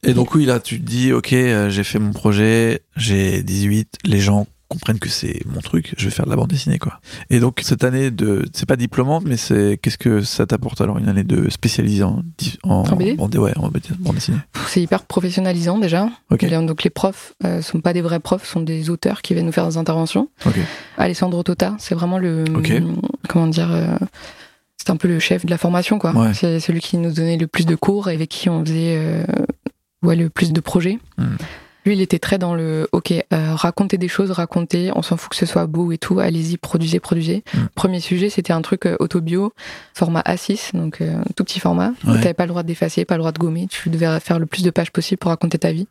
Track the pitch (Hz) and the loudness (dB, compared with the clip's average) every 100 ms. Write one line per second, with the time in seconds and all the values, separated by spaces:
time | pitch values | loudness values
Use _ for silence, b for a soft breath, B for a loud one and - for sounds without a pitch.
0 | - 123 123 156 143 120 - 117 113 120 | 2 2 4 4 4 2 -2 -6 -2 0
1 | 127 123 - 127 127 110 104 98 101 104 | 2 2 2 2 4 4 2 2 0 0
2 | 104 101 107 101 107 113 113 113 _ - | 0 0 2 4 4 4 2 0 _ -6
3 | 110 98 95 95 95 95 101 104 110 - | 0 2 2 0 -2 0 2 2 0 -4
4 | 202 101 98 101 101 _ _ - - 113 | 0 2 4 2 0 _ _ -8 -2 -2
5 | - - - - - - - 165 160 - | -2 -4 -4 -6 -6 -8 -2 -2 -2 -4
6 | 98 - - 107 170 160 - - 90 - | -4 -2 0 0 0 0 0 -2 -2 -8
7 | B B B 127 120 127 - 131 127 131 | B B B 2 4 0 -2 0 2 2
8 | 135 113 107 98 - - - 131 120 - | 0 0 0 2 0 -4 0 0 0 0
9 | 127 160 180 120 - 117 101 101 - - | 2 0 0 -2 2 2 2 2 -2 0
10 | 123 107 101 - 98 110 - - - 113 | 2 2 0 0 0 0 -2 -2 0 0
11 | 107 98 98 - - - 117 - 110 104 | 2 2 2 2 2 0 -2 2 2 2
12 | 95 104 170 160 - - 190 98 - 185 | 2 0 -4 -6 -8 -4 0 2 2 2
13 | 185 247 101 113 101 - 101 - - 180 | 2 0 0 2 2 2 -2 -2 -4 -6
14 | 180 - - 117 - - - - 170 190 | -2 -2 0 -2 -4 -10 -2 0 0 -2
15 | - - 180 175 185 175 170 196 196 165 | -2 -2 0 0 0 0 0 2 2 2
16 | 214 233 _ - 180 160 165 156 - - | 0 -4 _ 2 2 2 0 0 -2 0
17 | 190 190 - - 185 175 165 170 175 175 | -2 -2 -14 -6 -2 -2 -2 -2 0 0
18 | 170 170 - 185 - 175 160 160 156 170 | 0 -2 0 -2 -2 -4 -2 -2 -2 -2
19 | 190 202 - 170 170 165 165 160 165 160 | -2 -2 -2 0 0 0 0 0 -2 0
20 | 165 196 262 _ - 101 85 B B - | 0 0 -2 _ -2 0 -2 B B -2
21 | 185 175 185 175 175 175 180 208 - 170 | -2 0 -2 0 -2 0 0 -2 -4 -2
22 | 170 185 185 160 160 156 160 123 170 170 | 0 0 0 0 0 0 2 0 0 -2
23 | - - - 170 165 160 170 170 170 - | -4 -6 -2 0 2 0 0 0 0 -2
24 | - B B B B B B _ - 175 | -4 B B B B B B _ -4 0
25 | 180 170 - 180 170 170 175 175 180 214 | 0 0 2 0 0 0 2 0 2 0
26 | 180 113 113 104 175 165 - 170 - 175 | 2 4 4 2 0 0 0 -2 0 -2
27 | 170 160 165 165 165 - 165 165 - 202 | 0 0 0 0 0 0 2 2 2 0
28 | 196 160 160 - 185 165 160 160 165 160 | 0 -2 -4 -2 0 0 0 0 0 0
29 | 160 160 165 - - - - _ _ _ | 0 -2 0 0 -2 -4 -8 _ _ _
30 | 175 165 165 - 175 160 - 185 175 220 | 2 2 2 0 0 0 0 0 0 -2
31 | - - 123 117 156 B B B 196 202 | -6 -4 -2 -2 -8 B B B 0 2
32 | 185 170 - 196 180 170 160 156 160 175 | 2 0 0 0 0 -2 -2 -2 0 -2
33 | - 170 - 160 160 160 170 - 196 190 | 0 -2 0 0 0 0 0 0 0 0
34 | 180 - 196 180 170 - 170 180 180 - | -2 0 0 0 -2 -2 0 0 0 -2
35 | 165 170 - - 170 - 165 156 175 165 | -2 -4 -4 -4 0 0 0 0 -2 -2
36 | - 190 185 165 160 175 - 165 160 175 | 0 0 2 0 -2 -4 -2 -2 0 -2
37 | - 170 160 180 - 190 113 - 190 180 | 0 -2 0 -2 -2 -2 -2 0 -2 -2
38 | 165 180 202 202 175 165 165 180 175 170 | -2 0 0 -2 -2 -2 0 -2 -2 0
39 | 165 180 165 175 202 - B B B - | 0 0 0 0 0 -4 B B B -2
40 | 170 165 - 175 - 202 - 180 160 - | 0 0 0 -2 -2 -4 -2 -4 -4 -4
41 | 160 165 - - 185 - 180 175 185 247 | -4 -2 -4 -4 -4 -2 0 0 0 -2
42 | - 113 175 165 175 175 165 170 165 165 | 2 4 4 0 -2 -2 -4 -2 -2 -2
43 | 175 170 160 160 170 165 190 - - 165 | 0 0 0 0 -2 -2 -4 -6 -2 0
44 | 165 160 - 170 160 - 180 165 170 - | 0 0 0 0 0 0 0 0 -2 -4
45 | 165 190 180 165 170 165 170 160 196 | -2 -2 0 0 0 2 0 0 -6